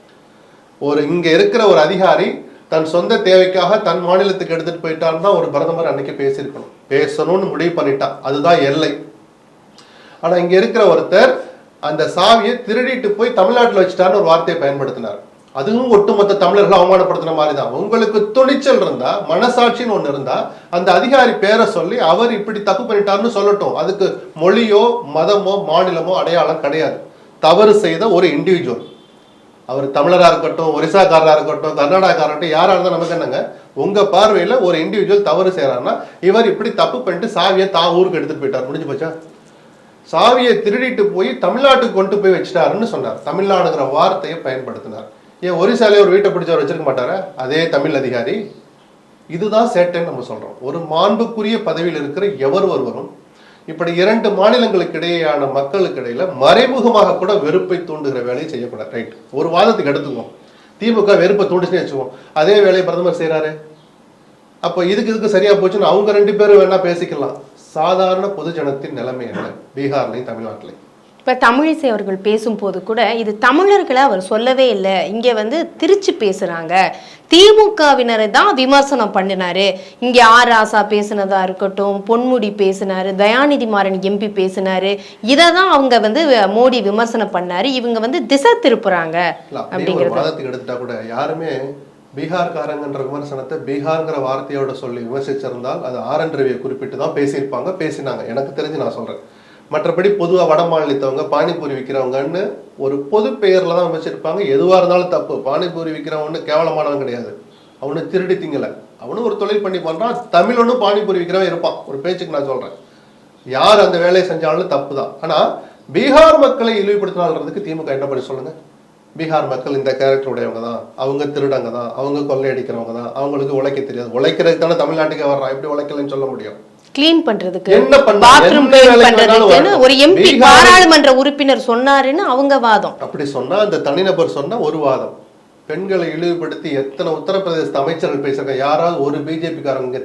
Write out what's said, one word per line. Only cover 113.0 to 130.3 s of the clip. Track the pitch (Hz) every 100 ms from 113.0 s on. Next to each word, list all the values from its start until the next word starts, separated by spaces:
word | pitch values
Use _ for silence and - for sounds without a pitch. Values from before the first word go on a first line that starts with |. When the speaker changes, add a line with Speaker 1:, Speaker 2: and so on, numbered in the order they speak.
| _ _ _ _
Speaker 1:
யார் | 131 131 175 208
அந்த | 185 175
வேலையை | 175 185 175
செஞ்சாலும் | 160 156 165 -
தப்பு | 139 - 139
தான். | - -
ஆனா | 160 156 - - - - -
பீகார் | 156 277 285 320 302
மக்களை | 262 233 233 214
இழிவுபடுத்தினால்ன்றதுக்கு | 202 202 180 170 175 151 147 - 160
தி | 160
மு | 151
க | 135
என்ன | 139
பண்ணி | 127 127
சொல்லுங்க? | 131 151 - - _ _ _ _ 147
பீகார் | 160 151 139
மக்கள் | 127 147 135
இந்த | 131 131
கேரக்டர் | 135 135 135
உடையவங்க | 120 117 113 117
தான், | 113 - -
அவங்க | 135 139 143 147
திருடங்க | 139 131 117 120
தான், | 117 127
அவங்க | 139 147 143
கொள்ளையடிக்கிறவங்க | 135 135 127 123 117 113 117
தான், | 117 135
அவங்களுக்கு | 143 139 139 135
உழைக்க | 139 139
தெரியாது. | - 120 117 127
உழைக்கிறதுக்கு | 147 - 165 160
தானே | 165 165
தமிழ்நாட்டுக்கே | 147 160 151 151 143
வர்றான், | - 131
எப்படி | 139 147
உழைக்கலன்னு | 147 143 147 139
சொல்ல | 135 131
முடியும்? | 120 107 - - _ _ -
Speaker 2:
கிளீன் | 320 330 320
பண்றதுக்கு, | 202 180 180 - 196
Speaker 1:
என்ன | - 277 -
பண்ணா? | 202 240
Speaker 2:
பாத்ரூம் | 285 277 302 269
Speaker 1:
என்ன | 262
Speaker 2:
கிளீன் | 254
Speaker 1:
வேலைக்கு | 240 247
Speaker 2:
பண்றதுக்குன்னு | 220 220 226 202
Speaker 1:
வேணாலும் | 175 403 359 254
Speaker 2:
ஒரு | 269
எம் | 294 370
பி, |
Speaker 1:
பீகார் | 370